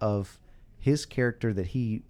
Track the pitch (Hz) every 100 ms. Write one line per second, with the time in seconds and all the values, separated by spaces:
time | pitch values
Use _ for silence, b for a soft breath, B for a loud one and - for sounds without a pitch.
0 | 107 101 95 - b b b - 135 147
1 | - - 123 - 117 98 92 127 113 110